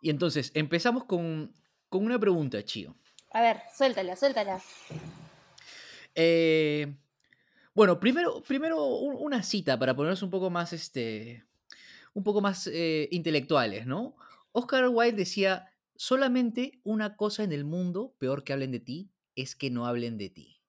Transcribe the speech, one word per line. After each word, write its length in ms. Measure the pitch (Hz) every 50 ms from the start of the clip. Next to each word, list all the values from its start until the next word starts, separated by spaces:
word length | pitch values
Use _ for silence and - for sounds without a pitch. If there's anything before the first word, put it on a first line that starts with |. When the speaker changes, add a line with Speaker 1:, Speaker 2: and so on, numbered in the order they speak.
| - 160
Speaker 1:
Entonces, 400 | 151 139 175 170 131 151 127 - _
empezamos 500 | 156 156 139 170 170 - 240 233 254 254
con, 480 | - 196 170 170 165 160 156 151 - _ _ _ _ _ _ _ _
con 180 | - 190 208
una 140 | 226 247 240
pregunta, 420 | 208 208 180 170 151 131 120 104 104
Chio. 320 | - - 113 87 71 - _ _ _ _ - - _
Speaker 2:
A 100 | - 220
ver, 200 | 233 233 220 220 - - -
suéltala, 440 | - 277 269 226 202 190 180 185 -
suéltala. 420 | 277 277 262 226 208 196 190 190 - - - - - - - 156 - 160 - - - - - - _ _ _ - - - - - - - - - - - _
Speaker 1:
Eh, 800 | - 165 165 170 165 165 160 160 160 156 151 147 151 147 143 143 139 _ _ _ _ _ _ _ _ _ _ _ _ _ _ _
bueno, 260 | - 214 190 175 180
primero, 420 | 185 233 254 320 349 339 - - -
primero 400 | - 269 277 302 330 330 320 302
un-, 300 | 269 247 - - 285 277
una 260 | 240 294 302 277 240 185
cita 360 | - - 208 160 - 131 113
para 160 | 131 127 131
ponernos 260 | 139 143 160 190 185
un 80 | 208 185
poco 200 | 180 190 185 185
más, 240 | 175 175 170 175 180
este, 720 | 160 - - _ 131 117 113 110 107 110 117 120 117 - _ _ _ _ _ - - - - - - - - _
un 100 | 208 190
poco 160 | 208 208 208
más, 260 | 196 202 190 180 - 185
eh, 400 | - 165 170 165 160 156 151 -
intelectuales, 760 | - 175 160 165 156 147 127 123 160 143 123 110 98 104 113 123
¿no? 280 | 131 180 240 285 - _ - - - _ _ _
Oscar 380 | _ 233 247 247 277 262 254 254
Wilde 240 | 247 226 233 240 226
decía, 560 | 202 185 180 - 208 190 190 190 185 - - _ _ _ _ _
"Solamente 840 | _ - - 254 262 269 262 247 254 254 233 220 247 247 285 - _ _
una 320 | 202 220 214 214 208 208
cosa 280 | _ 208 214 208 - 214
en 100 | 196 151
el 100 | 143 143
mundo 500 | 147 160 180 180 180 175 190 233 269 _ _
peor 260 | 143 127 139 147 -
que 80 | -
hablen 200 | 139 139 135 131
de 100 | 127 117
ti 300 | 123 - 127 160 196 196 _ _ _ _ _
es 200 | - 131 131 -
que 140 | _ - 135
no 160 | 123 120 120 120
hablen 300 | 120 120 120 117 117 107
de 120 | 101 92
ti". 320 | _ 85 69 55 _ _ _